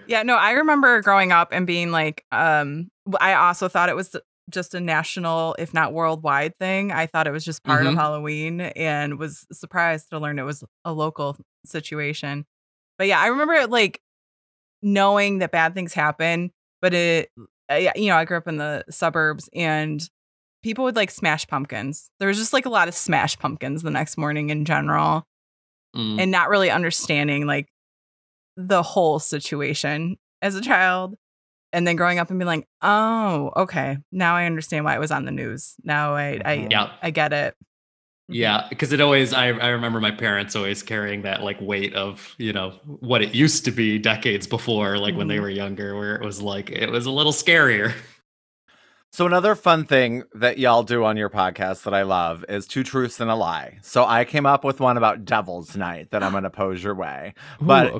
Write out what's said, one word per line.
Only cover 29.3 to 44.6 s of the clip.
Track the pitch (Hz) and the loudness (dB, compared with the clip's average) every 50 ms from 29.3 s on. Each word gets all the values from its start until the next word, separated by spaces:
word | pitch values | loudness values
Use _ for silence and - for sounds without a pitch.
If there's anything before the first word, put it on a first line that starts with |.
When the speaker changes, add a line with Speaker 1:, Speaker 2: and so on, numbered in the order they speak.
| - 147 - - 160 143 143 135 156 - - 147 151 151 165 175 185 - _ _ _ _ - | -6 -6 -6 -6 -4 -4 -2 -2 -2 -2 -4 -4 -4 -4 -4 -6 -6 -8 _ _ _ _ -4
Speaker 1:
as | 202 196 | -4 -4
a | 190 | -4
child. | 233 247 240 185 185 185 180 185 185 190 208 - _ _ _ _ _ _ _ _ _ _ - | 0 2 4 4 4 4 2 0 -4 -6 -10 -14 _ _ _ _ _ _ _ _ _ _ -2
And | 175 175 | 0 2
then | 175 170 | 2 2
growing | 165 175 175 175 175 | 2 2 2 2 0
up | 170 - | -2 -2
and | 185 185 | -2 -2
being | 180 175 | -2 -2
like, | 165 156 - _ _ _ - | -2 -2 -4 _ _ _ 2
"Oh, | 190 208 214 220 220 226 226 220 202 175 147 143 135 - | 2 4 4 4 2 0 0 0 0 0 0 -2 -2 0
okay. | - 190 180 - 156 131 135 139 139 - _ | 0 -2 0 0 -2 -2 -2 -4 -6 -8 _
Now | - 185 180 170 175 | -4 0 2 2 2
I | 175 175 | 2 2
understand | 170 165 156 151 - 175 151 151 | 0 -2 -2 -4 -4 -4 -2 0
why | 151 139 | 0 0
it | - | 0
was | 151 156 151 | 0 -2 -2
on | 139 131 | -2 -4
the | 131 | -4
news. | 139 139 127 - 113 135 - - - - - | -6 -6 -6 -8 -8 -8 -10 -12 -14 -10 -6
Now | - 147 147 151 147 147 | -4 -2 -2 -2 -2 -2
I, | 147 143 143 135 - - | -2 -2 -4 -4 -4 -4
I, | - 151 | -4 -4
Speaker 3:
Mm-hmm. | 147 - - 107 | -2 -2 0 0
Speaker 2:
Yeah. | 104 - - - - - | 0 0 -2 -4 -8 -8
Speaker 1:
I | 170 | -4
get | 151 165 151 151 147 | -2 0 0 0 0
it." | 147 143 - - | -2 -2 -4 -6
Mm-hmm. | _ _ _ _ _ _ _ _ _ _ _ _ _ _ - - | _ _ _ _ _ _ _ _ _ _ _ _ _ _ -8 -4
Speaker 2:
Yeah, | 117 113 110 107 107 - - 135 | 0 2 2 2 2 0 -4 -6
'cause | - 156 127 143 | -4 -2 0 2
it | 139 | 4
always, | 147 143 139 135 135 110 131 | 6 6 6 6 4 4 2
I, | 131 123 123 | 2 2 2
I | 120 113 120 120 | 0 0 0 0
remember | 120 117 120 117 113 113 | 0 0 0 -2 0 0
my | 110 107 | 0 0
parents | 107 - 117 110 101 101 104 104 - | 0 0 0 0 0 0 -2 -2 -4
always | 110 98 98 101 - - | -4 -4 -4 -4 -6 -6
carrying | - 110 107 104 101 101 101 98 | -6 -6 -4 -4 -4 -4 -6 -4
that, | 98 98 98 104 | -4 -4 -4 -4
like, | 101 101 - | -4 -6 -6
weight | 101 98 101 98 98 98 98 | -4 -4 -2 -2 -2 -2 -4
of, | 98 98 101 101 104 - - - - | -4 -6 -6 -8 -10 -16 -18 -12 -8
you | 117 110 101 | -6 -4 -4
know, | 101 95 92 92 - - | -4 -4 -6 -8 -12 -18
what | 147 143 - - 120 123 117 110 | -18 -16 -10 -4 0 0 2 2
it | - 113 | 2 2
used | 117 151 160 156 - - | 4 4 4 4 2 -2
to | 127 | -2
be | - 123 113 107 107 107 | 0 0 2 2 2 2
decades | 107 117 107 107 - 123 104 101 - - | 2 0 0 0 0 -2 -2 -2 -2 -4
before, | - 117 | -6 -4